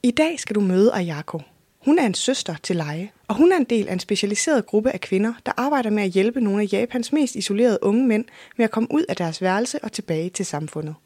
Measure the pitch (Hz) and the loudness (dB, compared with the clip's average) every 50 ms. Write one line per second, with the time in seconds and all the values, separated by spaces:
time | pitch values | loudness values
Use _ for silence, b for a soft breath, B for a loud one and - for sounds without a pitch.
0 | - 247 233 - 311 320 339 269 - - 220 208 208 185 185 185 202 233 - 208 | 2 2 2 2 2 0 0 -6 -8 -4 -2 0 2 2 4 4 4 4 4 2
1 | 180 170 156 151 156 - - 160 143 _ _ _ _ _ _ _ _ 269 294 359 | -4 -4 -6 -8 -10 -10 -10 -12 -12 _ _ _ _ _ _ _ _ 2 4 4
2 | 302 220 180 - - - 269 - - - 165 151 - - 190 170 156 147 147 160 | 4 2 0 0 -2 -2 -2 -2 -4 -8 -10 -10 -4 -4 -2 -2 -2 -4 -6 -8
3 | 180 208 _ _ _ _ 214 202 302 349 370 359 262 - 240 226 202 - 185 180 | -10 -10 _ _ _ _ 2 4 4 4 6 4 2 2 2 0 0 0 -4 -6
4 | - - 202 185 - 202 208 - - - 311 254 202 - - 208 214 262 - 180 | -2 -2 -2 -2 0 -2 -2 -2 0 2 2 2 0 2 0 2 2 2 -2 -2
5 | - - - 190 208 226 233 - _ - - - 247 277 302 277 240 220 208 214 | -4 -2 0 0 0 0 -2 -4 _ -6 -4 -2 0 0 0 0 0 0 0 0
6 | 202 190 175 190 190 226 240 277 240 208 196 208 214 196 - 196 233 240 - 254 | 0 0 2 2 2 2 0 0 0 0 0 0 0 0 0 0 -2 -2 -2 -6
7 | 226 - - 311 294 247 - 220 190 - 202 202 240 247 214 - - 196 202 233 | -4 0 0 0 0 0 -2 -6 -4 -2 0 2 4 4 2 2 2 2 2 4
8 | 269 254 220 214 - B B B B B B - 233 220 - 220 233 - - 302 | 4 4 2 2 0 B B B B B B 0 0 0 2 0 -2 0 0 0
9 | 339 - 190 - 180 165 160 - 185 185 185 202 233 247 - 294 - 214 - - | 0 0 -2 -4 -2 -4 -4 -2 0 0 0 0 -2 -2 -4 -8 -8 -8 -8 -10
10 | 202 - 170 156 165 180 - - 196 - - 147 156 151 - 156 151 151 156 - | -6 -4 -4 -2 -2 -4 -4 -6 -6 -4 -4 -6 -6 -6 -8 -8 -8 -8 -10 -14
11 | _ | _